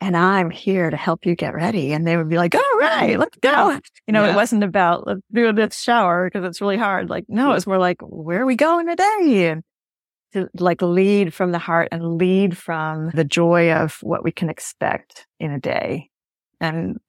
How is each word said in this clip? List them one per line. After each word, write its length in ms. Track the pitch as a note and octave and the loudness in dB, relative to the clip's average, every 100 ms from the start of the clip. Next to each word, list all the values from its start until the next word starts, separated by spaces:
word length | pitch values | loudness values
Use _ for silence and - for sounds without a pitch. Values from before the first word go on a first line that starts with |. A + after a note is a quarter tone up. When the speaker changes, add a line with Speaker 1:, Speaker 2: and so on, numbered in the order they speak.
Speaker 1:
and 120 | F#3+ | -2
I'm 360 | E3+ F#3 G3 E3+ | 2 2 2 0
here 400 | - - F#3+ E3 | -4 -2 0 0
to 60 | D3+ | -2
help 260 | - E3 | -4 -2
you 100 | F#3 | -2
get 200 | E3+ C#3+ | -2 -4
ready." 400 | - F3 G#3+ C3+ | -4 -4 -2 -2
And 120 | D3+ E3 | 0 0
they 120 | E3+ | 0
would 100 | D#3 | 0
be 80 | E3+ | 0
like, 180 | F3 | 2
"All 240 | - C#5 A4+ | 2 2 2
right, 400 | D5+ D#5+ - - | 2 2 0 0
let's 200 | A#4 - | -2 0
go." 420 | C4 C#4+ A3+ C#4 - _ - | 2 4 2 0 -8 _ 0
You 60 | |
know, 120 | G#3+ | 2
it 40 | G#3 | 4
Speaker 2:
Yeah. 80 | G3 | 2
Speaker 1:
wasn't 280 | G#3 G#3+ | 2 2
about, 420 | G3+ G3 F3 F3 - | 2 2 2 2 -2
"Let's 160 | G3 - | -8 -4
do 180 | A3+ A3+ | 0 2
this 260 | G#3+ G#3+ - | 2 0 -2
shower 480 | - A#3 F#3 F3 F#3 | 0 2 2 0 -2
'cause 160 | G3 | -4
it's 160 | F3+ E3+ | -8 -4
really 160 | G3+ G3 | -4 -2
hard." 320 | G#3 F#3+ F3 | -2 -2 -4
Like, 160 | - - | -8 -4
no, 220 | G3+ C#4 | 0 2
Speaker 2:
Yeah. 60 | F#3+ | 0
Speaker 1:
it's 100 | G3 | 0
more 120 | F#3+ | 0
like, 240 | F3+ F3+ | 0 -2
"Where 400 | - E3 D#3 F3+ | -10 -12 -6 -2
are 40 | C4 | 0
we 100 | A#3+ | 2
going 320 | D4+ E4+ E4+ | 2 2 -2
today?" 600 | E4+ G4+ G#4+ E4 G3+ E3+ | 0 0 2 2 4 2
And 140 | D#3+ - _ _ _ _ _ _ | -2 -10 _ _ _ _ _ _
to, 160 | G3 F#3 F3+ | -6 -6 -2
like, 240 | F3+ E3+ | -2 0
lead 500 | F3 F3+ G3 G3+ F3 | 0 2 4 2 0
from 180 | - F3+ | -2 -2
the 60 | E3+ | -2
heart 300 | - E3+ - | 0 0 0
and 240 | E3 E3 E3 | -4 -4 0
lead 400 | F3+ F#3+ G3 F3 | 2 2 2 -2
from 540 | - D#3+ D#3 D#3 D#3+ | -8 -6 -4 -4 -2
the 140 | D#3 | -2
joy 480 | D3 - E3+ F3 E3+ | 0 2 4 4 4
of 260 | D#3+ D#3+ - | 2 -2 -6
what 220 | - - | -6 -4
we 80 | E3 | -4
can 160 | - E3 | -4 -6
expect 760 | - - - - - - - - - | -6 -14 -6 -4 -4 -8 -20 -20 -10
in 120 | D#3+ | -8
a 100 | C#3+ | -6
day. 480 | - - - E3+ - _ _ _ _ - | -6 -6 -6 -8 -10 _ _ _ _ -8
And 400 | E3 E3 F#3 - | -6 -4 -6 -10